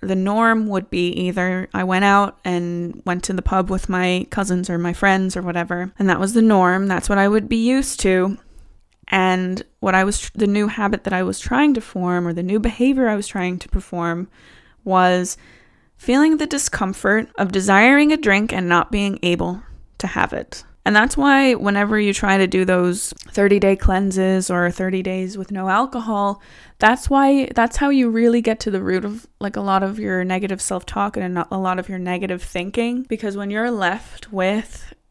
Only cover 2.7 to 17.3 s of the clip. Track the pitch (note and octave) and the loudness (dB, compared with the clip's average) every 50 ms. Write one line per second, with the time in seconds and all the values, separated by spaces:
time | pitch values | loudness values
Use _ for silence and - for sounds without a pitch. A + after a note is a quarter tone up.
2.7 | F3 F3 F3 F3 - - - F#3 F3+ F3+ - - F#3+ F#3 - - - F#3+ F#3 F#3 | -4 -6 -6 -8 -10 -8 -6 -6 -4 -4 -4 -4 -4 -4 -2 0 0 0 0 0
3.7 | F#3+ F#3 - - F#3+ F3+ F3+ F3+ F3+ F3+ F#3 - - - G3 G3+ F3+ F3+ F3+ - | -2 -4 -2 -2 -2 0 0 0 0 0 -2 -4 -4 -4 -2 0 -2 -2 -2 -2
4.7 | F3+ E3+ E3+ F3 E3+ E3 - G3 F#3+ F#3+ F#3+ F#3+ F#3 F#3+ F3+ F3+ E3+ F3 E3+ F3 | -4 -2 -2 -4 -2 0 2 2 2 2 0 -2 -2 -4 -6 -4 -4 -4 -4 -4
5.7 | F3+ F3 F3+ F#3 - - G3+ G3 F3+ - F#3+ G3 A3+ A#3 A3 A3+ G#3+ F#3+ F#3 F3+ | -6 -6 -6 -8 -4 0 0 2 2 2 0 0 2 4 4 6 6 6 6 4
6.7 | F3+ F#3 G3 G3 F#3 F3 - - G3+ G3 G3 G3+ G#3 A3 G#3 - A#3 A3+ A3+ A#3+ | 2 2 0 -2 -2 -2 -2 0 2 2 4 4 4 2 0 0 -2 0 2 2
7.7 | B3+ C4+ C#4 - - - - G3 F#3 F#3 F3+ F#3+ G3 - _ - - - - - | 2 2 0 -2 -4 -2 0 2 2 2 2 0 -2 -6 _ -20 -20 -20 -20 -20
8.7 | - _ _ _ _ _ _ - - F#3+ F#3 F#3 F#3 F#3 F#3 F3+ F#3 F#3 - - | -20 _ _ _ _ _ _ -4 0 0 2 2 2 0 0 -2 -4 -6 -8 -12
9.7 | _ _ - G3 F#3 F#3 F#3+ G3 G#3 - - - - - A3 G3+ G3+ G#3 G#3 G#3 | _ _ -2 0 2 2 2 2 0 -4 -6 -8 -4 -2 0 2 2 2 0 0
10.7 | G#3 - G#3+ G3+ A3 A3+ - G3 F#3 F3+ F#3 F3+ F#3+ - - - B3 B3+ D4 D4+ | -2 -2 -2 -2 -2 -2 -2 -4 -2 -2 -2 -2 -4 -6 -6 -2 0 2 4 4
11.7 | C#4 A#3 - - - F#3+ F3+ F3 F3+ F3 F3 F3 E3+ F3 F3 F#3 G3+ G#3+ G#3 A3+ | 2 0 -2 -6 -8 -4 -2 -2 -2 0 -2 -2 -4 -4 -4 -2 -2 0 0 -2
12.7 | A3+ - A#3+ C4 C#4 C4 C4 A#3 G#3+ G3+ G3+ - - G3 F3+ F3+ F3+ F3+ - - | -2 0 2 2 2 2 2 0 0 -2 -4 -6 -6 -4 -4 -4 -4 -6 -6 -4
13.7 | - F#3 F#3 - - F3 E3+ E3+ E3+ E3+ F3+ - _ _ - - - - _ _ | -4 -4 -4 -6 -6 -4 -4 -4 -4 -4 -8 -10 _ _ -20 -20 -20 -20 _ _
14.7 | _ _ _ G3 F#3 F#3 F3+ F3+ F3+ F3+ F3+ F#3+ - - - - - - _ _ | _ _ _ 0 2 4 4 4 4 2 0 -2 -6 -10 -14 -20 -20 -20 _ _
15.7 | _ _ _ _ _ _ - - A#3+ C4+ D4 D#4+ D#4+ D4+ D4+ - D4 C#4+ - - | _ _ _ _ _ _ -2 0 4 4 4 4 4 2 0 -2 -4 -4 -4 -4
16.7 | - - G#3 F#3+ F#3+ - - G3+ G3+ A3 - - | -4 -4 -4 -4 -4 -2 0 0 0 0 0 -4